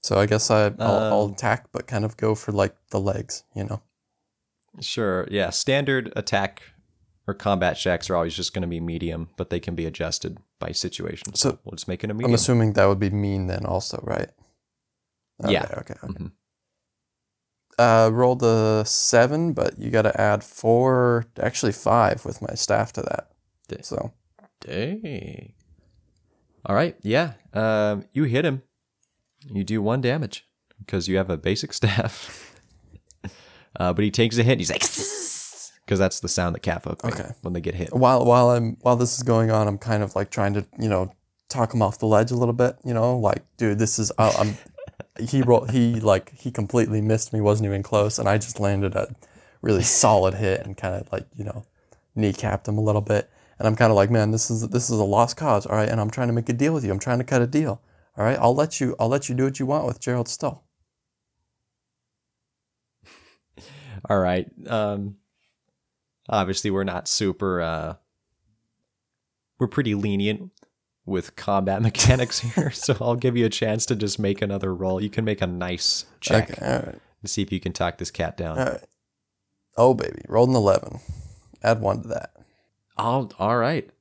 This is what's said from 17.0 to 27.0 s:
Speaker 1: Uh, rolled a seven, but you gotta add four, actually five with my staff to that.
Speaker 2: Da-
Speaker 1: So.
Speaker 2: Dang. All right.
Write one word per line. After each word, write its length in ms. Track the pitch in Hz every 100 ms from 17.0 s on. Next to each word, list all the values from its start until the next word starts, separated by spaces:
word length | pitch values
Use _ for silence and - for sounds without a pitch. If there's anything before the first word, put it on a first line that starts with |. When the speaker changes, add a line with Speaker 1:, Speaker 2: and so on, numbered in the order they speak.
| _ _ _ _ _ _ _ -
Speaker 1:
Uh, 320 | 120 113 113
rolled 300 | 113 127 127
a 420 | 120 113 110 107 107
seven, 680 | - - 120 127 151 170
but 260 | 139 - -
you 120 | 113
gotta 280 | 117 107 -
add 240 | 104 104
four, 840 | - - 113 117 131 127 123 120 113 -
actually 320 | 113 - 117
five 520 | - - 117 104 117
with 160 | - -
my 140 | -
staff 380 | - - 107 110
to 80 | -
that. 280 | - - - _ _ _ -
Speaker 2:
Da- 140 | -
Speaker 1:
So. 300 | - - 117 _ _ _ _ _
Speaker 2:
Dang. 920 | - 80 120 208 208 127 - - - _ _ _ _ _ _ _ _ _ _ _ -
All 80 |
right. 220 | 101 170 -